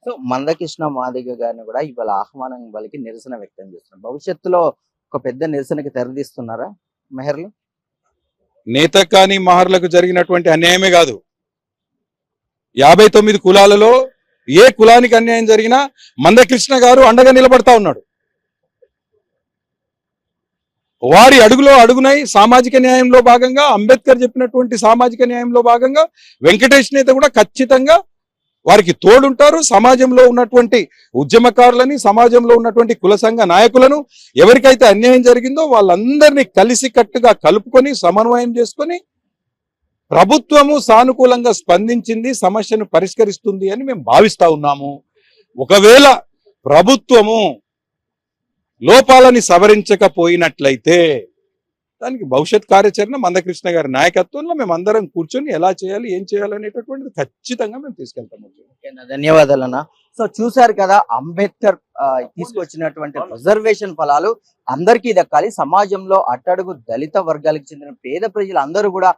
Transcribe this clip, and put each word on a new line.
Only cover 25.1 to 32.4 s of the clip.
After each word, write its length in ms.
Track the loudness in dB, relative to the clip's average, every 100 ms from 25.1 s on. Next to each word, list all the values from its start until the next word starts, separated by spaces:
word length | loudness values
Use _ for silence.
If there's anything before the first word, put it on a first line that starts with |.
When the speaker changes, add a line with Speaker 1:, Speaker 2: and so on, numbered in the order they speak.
| -2 -4
Speaker 2:
న్యాయంలో 300 | -4 -4 -2 0
భాగంగా 340 | 0 0 -2 -4 _ _ _ 0
వెంకటేష్ 440 | 2 2 2 0 -2
నేత 120 | 0 0
కూడా 100 | 0 0
ఖచ్చితంగా 600 | -2 -2 -2 0 2 0 0 _ _ _ _ _ 0
వారికి 240 | 0 2 -2
తోడుంటారు. 540 | 4 4 4 2 2 2 0
సమాజంలో 520 | 2 2 2 2 4 4
ఉన్నటువంటి 480 | 4 0 0 2 -2 -4 _ _ -8
ఉద్యమకారులని, 760 | 0 2 2 4 2 4 0 -2 -2
సమాజంలో 460 | 2 2 2